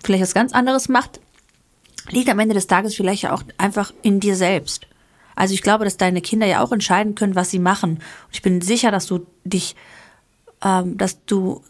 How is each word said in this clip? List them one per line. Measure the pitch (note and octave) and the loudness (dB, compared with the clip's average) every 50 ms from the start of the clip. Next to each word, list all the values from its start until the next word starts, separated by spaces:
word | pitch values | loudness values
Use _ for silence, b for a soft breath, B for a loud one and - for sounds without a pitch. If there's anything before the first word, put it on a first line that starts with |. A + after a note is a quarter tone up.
| - | -2
vielleicht | - F#3+ F#3 F#3+ | 0 2 2 2
was | F3+ - | 0 0
ganz | G3 A#3+ B3 - | 0 0 0 2
anderes | B3+ B3 C4 C4 C4 - - | 0 2 2 0 0 0 0
macht, | B3+ A#3+ A#3+ - - - - _ _ _ _ _ _ _ _ _ _ _ _ _ _ - - - | 0 0 0 -2 -6 -20 -20 _ _ _ _ _ _ _ _ _ _ _ _ _ _ -20 -10 -4
liegt | - B3 B3 B3+ | -2 0 2 2
am | G#3 G#3 | 2 2
Ende | A3 A3 G#3 | 2 2 2
des | G3 F#3+ - | 0 0 2
Tages | F#3+ F3+ G3+ G#3+ G3+ | 2 0 0 0 -2
vielleicht | - F#3+ F#3 G3+ G3 - | -2 0 0 0 -2 -2
ja | - - | -4 -4
auch | - - - - - | -4 -6 -8 -6 -2
einfach | F#3+ G3+ G3 G#3 G3 - - - - | -2 0 0 -2 -4 -4 -6 -4 0
in | G#3+ G3 G3 | 2 2 2
dir | G3+ G3+ F#3+ | 2 0 0
selbst. | F#3 F#3 F3 G3 D#3+ C3+ - - - - - b b b b b b b b b | 2 2 2 0 0 -2 -6 -10 -12 -12 -18 b b b b b b b b b
Also | b F#3+ F#3+ F#3+ | b -2 0 0
ich | F#3+ - | 0 0
glaube, | G3+ G#3 G#3+ G#3+ | 2 2 2 2
dass | G3+ - | 0 -2
deine | - F#3+ F3+ F3+ F3+ | 0 0 0 0 0
Kinder | F3 - A3+ A3 A3 | -2 -2 0 0 2
ja | G3 F3 - A#3 | 2 2 2 2
auch | A3+ | 0
entscheiden | A#3+ G#3 - - F#3 F#3+ G#3+ G#3+ G#3 | 0 0 0 2 2 2 2 0 -2
können, | - G#3+ G3 F#3 | -2 -2 0 0
was | F#3 F3+ F3+ | 0 -2 0
sie | - F#3 | 0 0
machen. | F3+ F3+ G3 - - E3+ D#3+ | 2 2 2 2 0 -2 -2
Und | D#3+ B B B B B B B | -4 B B B B B B B
ich | - - | -4 0
bin | F#3+ F3+ F3+ | 0 0 0
sicher, | F3 F#3 A#3 A#3+ - A3+ | 0 0 0 2 2 2
dass | G3+ F#3 - | 0 0 -2
du | - F#3 F3 F3 - _ _ - | -2 -4 -4 -6 -8 _ _ -8
dich, | F3+ G3+ F3+ - - - B B B B B B B B B B B _ _ _ - - _ - | -4 -4 -4 -4 -4 -10 B B B B B B B B B B B _ _ _ -20 -10 _ 0
ähm, | G3 F#3+ F#3 F3+ F3+ - G3 | 0 2 2 0 -2 -2 -2
dass | F#3+ F#3 - - _ | -2 -4 -4 -6 _
du | - G#3 F#3+ F#3 F#3 - - - _ | -2 0 0 0 0 -2 -6 -8 _